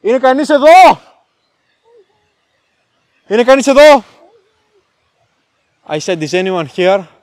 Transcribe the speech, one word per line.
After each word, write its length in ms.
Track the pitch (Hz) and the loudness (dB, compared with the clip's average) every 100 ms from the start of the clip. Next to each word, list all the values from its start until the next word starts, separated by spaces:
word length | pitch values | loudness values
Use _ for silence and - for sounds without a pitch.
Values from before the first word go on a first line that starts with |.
Είναι 180 | 190 254 | -4 -2
κανείς 300 | 254 262 302 | -2 -2 -2
εδώ; 520 | 294 285 349 359 202 _ _ _ _ _ _ _ _ 453 480 381 _ _ _ _ _ _ _ _ _ _ _ _ | 0 4 4 4 2 _ _ _ _ _ _ _ _ _ _ _ _ _ _ _ _ _ _ _ _ _ _ _
Είναι 180 | 208 | -4
κανείς 220 | 240 269 269 | 0 0 2
εδώ; 380 | 269 302 277 - _ _ 440 _ _ _ 403 _ _ _ _ _ _ _ _ _ _ _ | 2 4 4 -2 _ _ _ _ _ _ _ _ _ _ _ _ _ _ _ _ _ _
I 100 | 156 | -12
said, 240 | 147 175 | -8 -10
Is 100 | 151 | -8
anyone 340 | 175 190 185 151 - | -8 -6 -8 -10 -4
here? 320 | 180 196 170 _ | -4 -4 -6 _